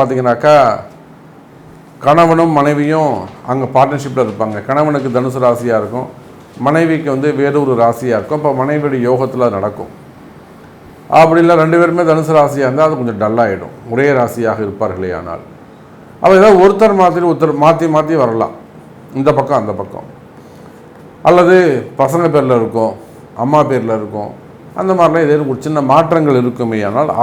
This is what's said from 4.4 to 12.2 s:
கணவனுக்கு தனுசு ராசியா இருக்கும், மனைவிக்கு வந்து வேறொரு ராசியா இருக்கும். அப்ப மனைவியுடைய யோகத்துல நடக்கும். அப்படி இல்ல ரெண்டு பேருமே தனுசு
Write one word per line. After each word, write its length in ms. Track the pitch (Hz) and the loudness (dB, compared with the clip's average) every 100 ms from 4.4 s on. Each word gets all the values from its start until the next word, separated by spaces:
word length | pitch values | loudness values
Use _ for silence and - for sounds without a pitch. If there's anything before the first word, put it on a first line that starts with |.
| 107 104 101 | -6 -6 -4
கணவனுக்கு 440 | 139 151 143 127 | -2 0 -2 -2
தனுசு 240 | 123 131 127 | -4 -4 0
ராசியா 320 | 123 110 120 110 | 0 0 0 -2
இருக்கும், 280 | 104 123 - - - - - - 127 | -2 -8 -10 -16 -20 -20 -20 -6 -2
மனைவிக்கு 420 | 160 165 160 143 | 0 0 -2 -2
வந்து 140 | 135 147 135 | -2 -2 -2
வேறொரு 360 | 143 147 135 117 | 0 0 0 2
ராசியா 340 | 117 120 127 107 | 0 0 -4 -4
இருக்கும். 220 | - 151 | -4 -4
அப்ப 120 | 147 135 | -2 -2
மனைவியுடைய 400 | 135 151 147 131 120 | -2 -2 -4 -2 -2
யோகத்துல 420 | 127 131 127 120 98 | 0 -2 -2 -2 -2
நடக்கும். 360 | 104 - 82 - - - - - - - - - - - - 151 | -6 -8 -16 -18 -20 -20 -20 -20 -20 -20 -20 -20 -20 -18 0 4
அப்படி 220 | 160 165 | 4 4
இல்ல 100 | 170 165 | 4 2
ரெண்டு 160 | 160 170 | 2 2
பேருமே 240 | 170 175 165 | 2 0 0
தனுசு 220 | 156 | 0